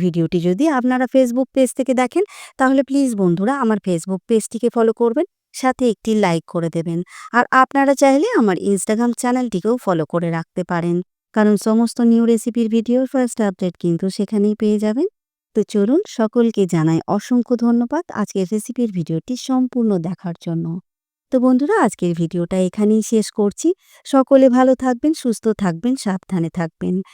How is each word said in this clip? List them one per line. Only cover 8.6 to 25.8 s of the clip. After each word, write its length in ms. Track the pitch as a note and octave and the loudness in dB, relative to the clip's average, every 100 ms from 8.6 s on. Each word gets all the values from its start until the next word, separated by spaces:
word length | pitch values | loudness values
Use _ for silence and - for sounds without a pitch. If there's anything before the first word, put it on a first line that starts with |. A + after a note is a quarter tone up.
| G3+ | 0
Instagram 400 | G3 - G#3+ A#3+ A3+ | -2 -2 -2 -2 -2
চ্যানেলটিকেও 540 | B3 B3 B3 F#3 G#3+ B3 | -2 -2 -2 -4 -2 -2
ফলো 200 | - E3+ D3+ | -2 -2 0
করে 160 | E3+ E3+ E3 | -2 -2 -4
রাখতে 280 | E3 - F3 | -6 -8 -4
পারেন, 260 | F3 F3 F3 - _ _ | -2 0 -2 -4 _ _
কারণ 200 | A3 G#3 G#3 A3 | 0 2 4 2
সমস্ত 320 | A3+ A#3 - A#3 | 2 0 2 2
নিউ 140 | A#3 A#3 | 4 4
রেসিপির 360 | A3+ A#3+ A#3 A3 | 2 0 -2 0
ভিডিওর 320 | A3+ A3 B3 C4 | 0 0 0 0
ফার্স্ট 260 | C4 B3+ - G#3 | -2 -2 -2 -4
আপডেট 260 | F#3 F#3 - | -2 -6 -4
কিন্তু 240 | F3 E3+ F#3+ - | -2 -2 -2 -4
সেখানেই 380 | G3+ G#3 G#3 G#3 | -4 0 0 0
পেয়ে 180 | G#3+ G#3+ | 0 0
যাবেন। 220 | G#3+ A3+ F#4 _ _ _ _ - | -2 -2 -4 _ _ _ _ -4
তো 40 | G3+ | -2
চলুন 280 | G#3 G3+ D#4 G#4+ - | 0 2 0 -2 -4
সকলকে 440 | A3 A#3+ A#3 G#3 F#3+ | -2 2 0 2 0
জানাই 260 | E3+ D#3 E3 - G3+ | 2 2 0 0 -4
অসংখ্য 380 | - B3 A3+ A#3 | 0 -2 0 -2
ধন্যবাদ 400 | A#3 A#3+ A#3+ D4 - - | 0 0 0 -4 -6 -8
আজকের 260 | G3+ G3 F#3 | -6 -4 -4
রেসিপির 380 | G#3+ - A#3+ A#3 F3+ | -4 -6 -4 -4 -4
ভিডিওটি 380 | D#3+ D#3+ - B3 - | -4 -6 -6 -10 -2
সম্পূর্ণ 420 | B3+ B3+ B3 A3+ F#3+ E3 | -2 0 0 0 0 -2
দেখার 300 | F3+ F3+ E3+ | -8 -10 -10
জন্য। 220 | F3 E3 E3 F3 - _ _ _ - | -6 -6 -6 -8 -12 _ _ _ -2
তো 40 | C4 | 0
বন্ধুরা 320 | B3+ B3+ D4 G#4+ A#3+ | 2 2 2 2 0
আজকের 260 | - F3+ E3+ | 0 -4 -2
ভিডিওটা 360 | E3 F3 E3+ F#3+ F#3 | -4 -4 -4 -2 -2
এখানেই 340 | - G#3 A3 G#3 | 0 2 2 2
শেষ 140 | A3 G3+ - | -2 -2 -2
করছি। 300 | G3+ - D#4+ F#4+ _ _ - | -2 0 -2 -2 _ _ 0
সকলে 400 | C4+ C4 C4+ C4 B3 | 0 4 6 6 6
ভালো 160 | C4 C4 | 4 2
থাকবেন, 280 | B3+ B3 D4+ D#4+ | 0 -2 -2 -2
সুস্থ 220 | B3 G#3+ A3 G#3 | -2 -4 -2 -2
থাকবেন, 320 | G3 E3 | -2 -2